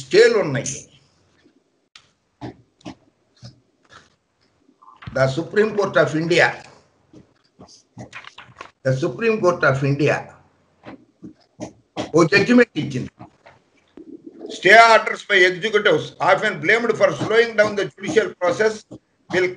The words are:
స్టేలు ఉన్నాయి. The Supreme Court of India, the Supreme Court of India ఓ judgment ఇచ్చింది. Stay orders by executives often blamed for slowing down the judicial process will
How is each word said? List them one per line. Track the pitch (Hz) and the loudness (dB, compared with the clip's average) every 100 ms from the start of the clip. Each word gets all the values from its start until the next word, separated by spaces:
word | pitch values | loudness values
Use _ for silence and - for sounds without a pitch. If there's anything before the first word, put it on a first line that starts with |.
స్టేలు | 135 180 233 220 | 0 4 4 2
ఉన్నాయి. | 165 127 - - - _ _ _ _ _ _ _ _ _ _ - _ _ _ _ - - _ _ - - _ _ _ _ - _ _ _ _ - _ _ _ _ _ _ _ _ - _ - 131 | -2 -6 -8 -12 -18 _ _ _ _ _ _ _ _ _ _ -20 _ _ _ _ -18 -18 _ _ -20 -20 _ _ _ _ -20 _ _ _ _ -20 _ _ _ _ _ _ _ _ -20 _ -10 -2
The | 135 160 | -2 -2
Supreme | - 208 214 202 | -4 -2 0 -2
Court | 190 170 | -2 0
of | 143 156 | 0 -2
India, | 165 170 120 - - - _ _ _ - _ _ _ _ - - _ - - - - - - - - _ 131 | 0 2 2 -2 -18 -20 _ _ _ -20 _ _ _ _ -20 -20 _ -20 -20 -20 -20 -20 -20 -20 -20 _ -4
the | 135 | -4
Supreme | 175 - 226 220 | -6 -4 -2 0
Court | 175 170 147 | 0 2 0
of | 131 139 | 0 -2
India | 143 143 101 - - _ _ _ _ - - _ _ - _ _ _ - _ _ - - 156 | 0 0 -2 -6 -20 _ _ _ _ -20 -20 _ _ -20 _ _ _ -18 _ _ -14 -2 2
ఓ | 165 | 2
judgment | 196 196 247 240 156 | 2 4 4 2 -2
ఇచ్చింది. | 135 123 - _ - _ - _ _ _ _ - - - - - - - | -8 -8 -10 _ -20 _ -20 _ _ _ _ -20 -20 -20 -20 -20 -16 -4
Stay | 180 226 226 | 6 8 8
orders | 220 214 208 - | 4 2 -8 -2
by | 196 180 | 2 2
executives | 180 214 202 208 156 131 - 156 | 0 -2 0 2 0 -2 -4 0
often | 185 208 175 | 0 0 -4
blamed | 156 226 233 - | 0 0 0 0
for | 190 147 | 0 0
slowing | 165 220 233 208 | 0 0 2 0
down | 208 202 | 0 -2
the | 160 | -8
judicial | - 202 214 185 - | -8 -2 -2 -2 -4
process | 180 175 220 214 _ - _ _ _ | -4 0 -2 -2 _ -20 _ _ _
will | 180 180 | -2 -2